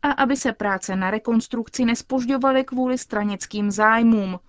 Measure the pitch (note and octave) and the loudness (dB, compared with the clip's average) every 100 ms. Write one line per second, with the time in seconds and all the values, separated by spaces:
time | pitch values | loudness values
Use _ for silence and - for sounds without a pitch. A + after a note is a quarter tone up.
0 | C#4+ C#4 C4+ - C4 G#3+ G#3 F#3+ - F#3+ | 0 0 2 2 -2 -4 -4 -4 -4 -4
1 | F#3+ G#3+ A#3 A#3 - A#3+ A3+ - A#3+ A#3 | -2 -2 0 0 0 -6 -6 -2 0 0
2 | - C4 A#3+ C4+ C4+ C4 C4 B3+ B3+ B3+ | -2 -4 0 0 2 2 0 -2 -2 -2
3 | - A3 G#3 G3 - G#3 G#3 G3 G#3+ A3+ | -4 -4 -2 -4 -8 -4 -2 2 4 6
4 | A#3 A3+ F#3+ F#3 | 4 4 0 -8